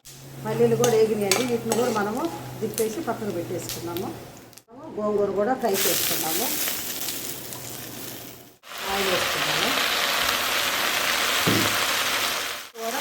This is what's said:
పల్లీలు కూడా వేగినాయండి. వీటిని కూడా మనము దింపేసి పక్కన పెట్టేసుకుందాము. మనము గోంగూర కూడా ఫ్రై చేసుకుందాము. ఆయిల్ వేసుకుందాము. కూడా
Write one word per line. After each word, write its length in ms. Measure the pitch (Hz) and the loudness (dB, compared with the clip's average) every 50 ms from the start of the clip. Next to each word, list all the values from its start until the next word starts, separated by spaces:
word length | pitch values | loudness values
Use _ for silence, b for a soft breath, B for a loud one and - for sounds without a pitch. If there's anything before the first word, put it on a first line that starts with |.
| - - - - - - - - - | -18 -18 -18 -16 -16 -16 -14 -8 -4
పల్లీలు 300 | 220 214 220 233 233 226 220 | -2 2 4 6 6 6 6
కూడా 120 | 240 240 226 220 | 6 6 8 6
వేగినాయండి. 440 | 220 208 220 214 202 196 190 - 254 247 | 6 6 4 2 2 2 4 4 4 2
వీటిని 240 | 240 226 - 226 226 214 | 0 0 0 0 2 2
కూడా 100 | 247 247 220 214 | 2 2 2 2
మనము 240 | 202 208 220 262 320 330 - - - - - - 214 | 0 0 0 -2 -2 -4 -4 -6 -10 -10 -8 -6 -6
దింపేసి 360 | 208 - - 220 214 214 339 - 233 | -4 0 0 0 0 0 -4 -4 -4
పక్కన 180 | 220 - 220 202 170 170 | -4 -4 -2 -4 -4 -4
పెట్టేసుకుందాము. 680 | 165 - 190 - - - - 160 165 170 170 175 214 302 - - - - - - - - - - - _ | -4 -4 -4 -6 -6 -6 -8 -8 -6 -6 -6 -4 -4 -6 -8 -10 -12 -16 -16 -18 -20 -20 -20 -20 -20 _
మనము 200 | 233 269 311 320 214 202 | -18 -16 -14 -10 -6 -4
గోంగూర 320 | 214 208 208 202 208 190 180 190 | -2 0 2 2 0 0 2 2
కూడా 160 | 208 247 262 247 | 2 2 0 0
ఫ్రై 140 | 240 214 196 190 - | 0 0 2 4 2
చేసుకుందాము. 600 | 185 170 - - - 165 - - - - 180 240 269 - - - - - - - - - - - - - - - - - - - - - - - - - - - - - - - - - - - - - - - - - - - - - - - 196 | 4 2 2 2 0 0 0 0 0 0 0 -2 -2 -2 -2 -2 -4 -4 -4 -6 -8 -8 -6 -6 -6 -6 -6 -8 -8 -8 -10 -10 -12 -12 -12 -10 -12 -12 -12 -12 -12 -12 -12 -12 -12 -12 -12 -14 -16 -16 -18 -20 -20 -20 -20 -18 -14 -12 -8 -4 -2
ఆయిల్ 180 | 196 202 196 190 180 | -2 0 2 2 2
వేసుకుందాము. 580 | 170 - - - - - - - - - 240 - - - - - - - - - - - - - - - - - - - - - - - - - - - - - - - - - - - - - 107 - - - - - - - - - - - - - - - - - - - - - - - 226 226 | 2 2 0 0 0 0 2 2 2 4 4 4 2 2 2 2 2 2 2 2 2 2 2 2 2 2 0 0 0 0 0 0 0 0 0 0 0 2 2 2 2 2 2 2 2 4 4 4 6 4 4 2 2 2 2 2 0 0 0 0 0 0 0 -2 -2 -4 -4 -6 -8 -10 -14 -12 -6 -6
కూడా 160 | 226 240 277 | -4 -2 0